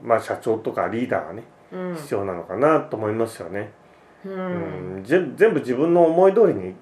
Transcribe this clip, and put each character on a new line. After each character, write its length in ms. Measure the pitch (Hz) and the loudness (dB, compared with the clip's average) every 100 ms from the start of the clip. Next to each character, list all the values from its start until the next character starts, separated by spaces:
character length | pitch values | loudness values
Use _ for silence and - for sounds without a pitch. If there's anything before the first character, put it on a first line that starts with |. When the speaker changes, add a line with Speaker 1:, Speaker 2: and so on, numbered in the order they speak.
Speaker 1:
ー、 40 | 113 | 0
ま 80 | 110 | 0
あ、 40 | |
社 160 | - 98 | 0 -4
長 180 | 120 110 | -2 -2
と 160 | 120 | -2
か 140 | 110 87 | -2 -2
リ 180 | - 123 | -2 -2
ー 40 | |
ダ 120 | 92 | -2
ー 40 | 78 | -4
は 60 | |
ね、 80 | 101 - _ _ | -10 -16 _ _
Speaker 2:
う 40 | 185 180 | -10 -8
ん。 20 | 165 | -8
Speaker 1:
必 180 | 143 | -6
要 100 | 107 | -4
な 80 | 98 | -4
の 120 | 87 | -6
か 120 | 85 98 | -6 0
な 240 | 151 156 | 2 2
と 160 | - 110 | 0 -4
思 140 | 107 | -2
い 20 | |
ま 140 | 110 117 | -2 -4
す 160 | - | -6
よ 80 | 85 | -10
ね。 220 | 98 110 - _ _ _ _ | -8 -10 -14 _ _ _ _
Speaker 2:
う 40 | 190 | -12
ん。 680 | 190 185 175 165 92 92 95 | -8 -6 -6 -6 -8 -10 -10
Speaker 1:
う 20 | |
ん、 40 | |
ぜ-、 160 | 98 180 156 | 0 0 0
全 180 | 120 220 | 2 2
部 80 | 156 | 4
自 140 | 113 | -2
分 180 | 123 165 | 0 2
の 120 | 175 | 4
思 240 | 165 165 196 | 4 6 6
い 60 | |
通 120 | 190 196 | 6 4
り 80 | |
に 220 | 104 92 - | 2 -6 -10